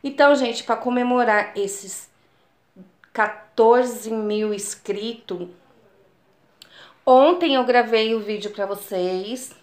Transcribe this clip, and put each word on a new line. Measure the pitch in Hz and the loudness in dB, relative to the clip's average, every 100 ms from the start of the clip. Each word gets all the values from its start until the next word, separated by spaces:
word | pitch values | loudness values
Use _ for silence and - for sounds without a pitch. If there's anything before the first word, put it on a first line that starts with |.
Então, | 269 277 285 | -8 2 4
gente, | 285 240 226 | 4 0 -4
pra | - 220 | -4 -4
comemorar | 247 247 247 247 233 208 208 - | -2 -2 0 0 2 0 -2 -6
esses | 196 - 190 - - _ _ _ _ _ _ _ - _ _ | -8 -8 -14 -18 -20 _ _ _ _ _ _ _ -20 _ _
quatorze | - 214 - - - 226 247 254 220 220 | -2 -2 -4 -8 2 4 6 2 -6 -8
mil | 220 208 214 214 | -6 -4 -2 -2
inscritos, | 208 196 - - 202 226 233 - 180 175 - _ _ _ _ _ _ _ _ _ _ - - - _ | -4 -8 -12 -8 -6 -6 -10 -12 -10 -12 -16 _ _ _ _ _ _ _ _ _ _ -20 -20 -20 _
ontem | - 254 294 349 330 | 4 6 6 4 0
eu | 269 | 0
gravei | 247 247 226 226 220 | 2 2 2 0 0
o | 226 | -2
vídeo | 208 208 208 | -4 -8 -8
pra | 208 | -8
vocês | 196 196 - 190 180 185 202 247 - - | -6 -6 -8 -4 -4 -4 -8 -12 -12 -20